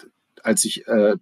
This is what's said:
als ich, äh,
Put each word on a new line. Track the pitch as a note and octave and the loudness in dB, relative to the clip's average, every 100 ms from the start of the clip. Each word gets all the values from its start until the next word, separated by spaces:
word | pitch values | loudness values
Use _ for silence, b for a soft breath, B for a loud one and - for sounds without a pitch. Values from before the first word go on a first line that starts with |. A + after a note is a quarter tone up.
| - _ _ - | -20 _ _ -8
als | A2+ G#2 | -2 -2
ich, | A2+ - - | -2 -6 -2
äh, | A2 G#2 G2 | 2 2 0